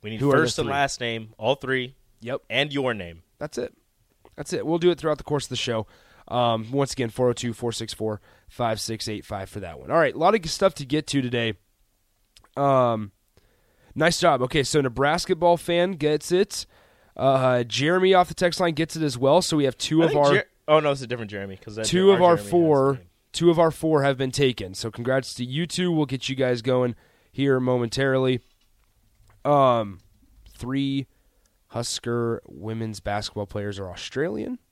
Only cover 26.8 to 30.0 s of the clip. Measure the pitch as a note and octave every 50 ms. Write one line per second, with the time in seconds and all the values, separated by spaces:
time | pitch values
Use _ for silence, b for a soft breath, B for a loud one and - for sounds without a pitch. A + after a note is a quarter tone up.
26.8 | B2+ B2 A#2 b b b b b b b b - C#3 C#3+ C3+ C3 B2+ B2+ B2+ B2
27.8 | A#2+ A#2 - C3 C3+ C#3 C3 C3 C3 C3 C3 A#2+ _ _ _ _ _ _ _ _
28.8 | _ _ _ _ _ _ _ _ _ _ _ _ _ C3+ D3 C#3+ C3+ C3 B2 A#2
29.8 | A2 G2+ F#2+ F#2